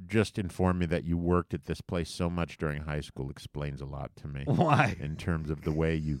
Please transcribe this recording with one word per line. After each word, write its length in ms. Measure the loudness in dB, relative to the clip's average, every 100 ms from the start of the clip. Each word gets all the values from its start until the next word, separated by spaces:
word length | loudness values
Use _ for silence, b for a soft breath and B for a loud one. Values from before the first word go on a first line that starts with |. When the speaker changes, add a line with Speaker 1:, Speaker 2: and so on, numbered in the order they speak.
| -2
Speaker 1:
just 300 | 2 2 0
informed 420 | -4 2 2 4
me 60 | 2
that 160 | 0 0
you 120 | 0
worked 360 | 4 4 2
at 100 | -4 -4
this 140 | -8
place 280 | -4 -4 -2
so 200 | -2 -2
much 280 | 0 -4 -2
during 260 | -4 -2
high 160 | -4 -4
school 280 | -4 -6 -8
explains 500 | -8 -10 -6 -6 -6
a 60 | -8
lot 280 | -8 -10 -10
to 100 | -10
me. 160 | -4 0
Speaker 2:
Why? 520 | 4 6 6 4 0
Speaker 1:
In 160 | -6 -4
terms 340 | 0 0 0
of 120 | -4
the 100 | 0
way 240 | 2 2 2
you 240 | 0 -4